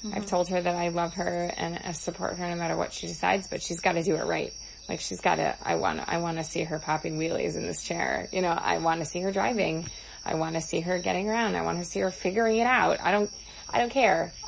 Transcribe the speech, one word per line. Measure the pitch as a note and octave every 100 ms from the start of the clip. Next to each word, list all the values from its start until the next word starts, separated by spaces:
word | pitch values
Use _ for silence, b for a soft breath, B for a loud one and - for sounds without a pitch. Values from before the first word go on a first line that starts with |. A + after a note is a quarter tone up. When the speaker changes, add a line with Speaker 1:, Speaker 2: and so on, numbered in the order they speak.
Speaker 1:
Mm-hmm. | G#3+ G#3
Speaker 2:
I've | G3+
told | F3+ F3+
her | F#3
that | F3 F3
I | F3
love | E3+ E3+
her | F3 F3+ F3 F3 -
and | E3 F3 -
I |
support | E3+ - F3 F#3+ F3
her | F3
no | E3+
matter | E3 E3
what | -
she | - E3+
decides, | E3+ F#3 G3 F#3+
but | F3+
she's | - E3+
gotta | F#3+ E3+
do | E3 D3+
it | D3
right. | D#3+ - - B B -
Like, | -
she's | - -
gotta, | - E3 D2+ -
I | - E2
wanna, | F#2 D#2 -
I | E3+
wanna | E3+ E3
see | D#3+ -
her | E3 D#3
popping | - D#3 E3 D#3
wheelies | E3 - - D#3+
in | -
this | E3+
chair. | - E3+ C2 C2+ -
You | F#3
know, | F3+
I | E3 - E3+
wanna | E3 E3 D#3+
see | F3+
her | F#3+
driving. | G3 G#3+ A#3 D#3+ D#3+ E3+ B B B -
I | D#3+
wanna | D#3+ E3
see | D#3 E3
her | E3 F3+
getting | F#3 F3+ G#3
around. | A3+ A3 F3+
I |
wanna | E3 E3+ F3
see | G3
her | F#3+
figuring | F3+ F#3 G3 A3+ A3
it | A#3+
out. | B3 - -
I | F3
don't, | G3+ G#3 B B B B
I | -
don't | A#3+
care | B3+ A3 E3 F3 -